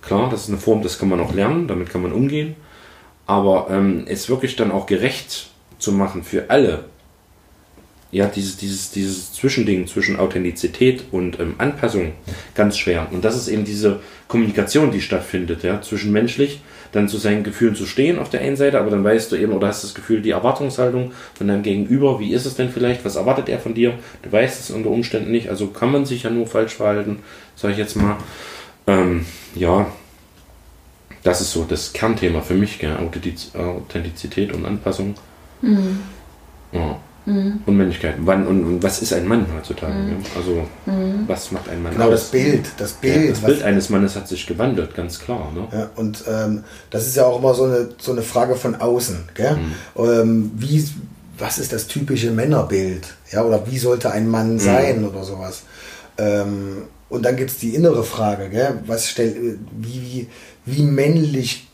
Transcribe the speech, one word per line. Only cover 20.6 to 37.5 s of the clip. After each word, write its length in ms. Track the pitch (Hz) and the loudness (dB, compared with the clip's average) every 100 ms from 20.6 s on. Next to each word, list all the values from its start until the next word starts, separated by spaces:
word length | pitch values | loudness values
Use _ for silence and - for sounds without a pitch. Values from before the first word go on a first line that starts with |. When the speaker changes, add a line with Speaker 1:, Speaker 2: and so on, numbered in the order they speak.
| 139 - 123 127 123 - - | -2 0 0 0 -4 -8 -20
Speaker 1:
von 140 | - 101 | -4 0
deinem 160 | 101 | 0
Gegenüber, 560 | 104 98 101 131 139 117 | 0 0 2 4 4 2
wie 120 | 104 | 0
ist 140 | 120 131 | 0 -2
es 100 | 131 | -2
denn 140 | 127 | -2
vielleicht, 340 | 123 123 120 | 0 0 0
was 140 | 101 - | -2 0
erwartet 320 | 107 139 - | 0 0 0
er 100 | - | -4
von 140 | 110 | -4
dir? 220 | 113 120 120 - - | 2 2 2 -12 -16
Du 100 | - | 0
weißt 300 | 107 127 - | 2 2 -2
es 80 | - | -8
unter 220 | 110 110 | -4 0
Umständen 400 | 117 120 113 104 | 0 0 -2 0
nicht, 180 | 117 113 | 0 0
also 180 | 98 101 | -4 -4
kann 240 | - 120 | 0 2
man 140 | 143 135 | 2 0
sich 180 | 123 | -2
ja 60 | 120 | -2
nur 160 | 117 113 | -2 0
falsch 280 | 113 110 - | 0 0 0
verhalten, 440 | 107 104 101 101 - - - - | 0 0 -2 -6 -10 -20 -20 -4
sag 160 | 104 | -2
ich 60 | 101 | -2
jetzt 180 | 101 107 | -2 2
mal. 180 | 101 104 - - - - - - - | 2 0 -8 -16 -16 -16 -18 -6 2
Ähm, 380 | 95 90 87 82 - - - | 4 4 2 -4 -10 -14 -2
ja, 320 | 87 95 104 - - - - - - - - - - - _ - | 4 4 2 -4 -20 -20 -20 -20 -20 -20 -20 -20 -20 -20 _ -4
das 180 | 90 90 | 0 0
ist 100 | 95 | -2
so 140 | 85 80 | -2 -2
das 240 | 80 - | -4 -4
Kernthema 500 | - 110 113 92 80 | -2 0 2 2 0
für 120 | - | 0
mich, 260 | 90 101 - | 2 2 -2
gell, 160 | 76 78 | -4 -4
Authentiz-, 580 | 85 85 90 85 - 92 | -4 -6 -8 -8 -12 -6
Authentizität 960 | 90 90 - 87 85 82 - - 101 | -6 -6 -8 -6 -6 -8 -6 -2 -2
und 100 | - 87 | -2 -4
Anpassung. 500 | 104 - 92 98 101 - - - - | -4 -4 -4 -4 -6 -16 -20 -20 -4
Speaker 2:
Mhm. 380 | 247 202 190 196 196 - - - - - - | 2 4 2 -2 -8 -18 -20 -20 -20 -20 -8
Speaker 1:
Ja. 260 | 87 78 73 - - - | -4 -4 -4 -12 -10 -2
Speaker 2:
Mhm. 340 | 202 196 | 0 0